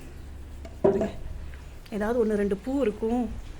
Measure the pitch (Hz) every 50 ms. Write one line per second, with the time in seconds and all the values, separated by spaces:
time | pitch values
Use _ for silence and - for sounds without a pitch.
0 | - - - - - - - - - - - - - - - - - 196 190 214
1 | 214 202 - - - - - - - - - - - - - - - - 226 196
2 | 208 214 240 254 220 214 214 202 208 202 202 202 - 254 269 285 262 214 202 -
3 | 226 220 240 247 240 - - - - - - -